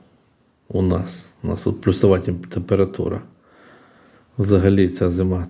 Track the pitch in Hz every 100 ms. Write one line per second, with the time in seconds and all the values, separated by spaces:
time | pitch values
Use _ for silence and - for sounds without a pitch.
0 | _ _ _ _ _ _ _ 90 92 87
1 | - - - _ 113 107 - - 104 -
2 | 98 92 87 87 - 95 90 98 95 -
3 | - - - _ _ _ - - _ _
4 | _ _ _ - 98 98 98 98 90 -
5 | 90 87 92 90